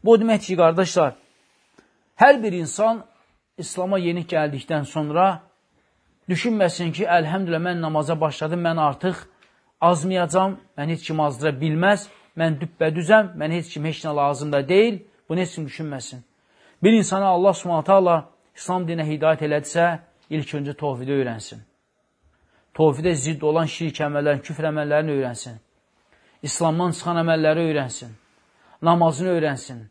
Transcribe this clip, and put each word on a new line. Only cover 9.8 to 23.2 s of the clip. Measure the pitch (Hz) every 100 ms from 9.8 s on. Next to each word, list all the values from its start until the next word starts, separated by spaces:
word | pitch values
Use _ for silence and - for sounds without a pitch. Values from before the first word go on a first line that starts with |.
azmayacam, | 170 175 175 185 170 175 190 190 _ -
mən | 147
heç | 165 -
kim | 156
azdıra | 147 120 151 131
bilməz, | 156 156 185 202 - - _ -
mən | 165 147
düppədüzəm, | 160 _ 160 160 165 220 196 170
mən | 151
heç | 170 165
kim | 156
heç | 156 156
nə | 160 147
lazım | 143 139 147
da | 143 135
deyil." | 185 233 196 - _ _
Bunu | 165
heç | 180
kim | - 147
düşünməsin. | - 156 135 - 127 _ _ _ _ _ _
Bir | 190
insana | 226 175 190 196
Allah | 180 196
Subhanahu | 170 180 165
taala | 151 196 180 165 - _ _ -
İslam | - 185 170
dinə | 165
hidayət | 151 151 156 156 151
elədisə, | 147 147 170 170 165 _ _ _
ilk | 156 143
öncə | 147 143
tovhidi | 143 147 127 127
öyrənsin. | 139 127 110 - 113 110 _ _ _ _ _ _ _ _ _ _
Tovhidə | - 156 135 175
zidd | 160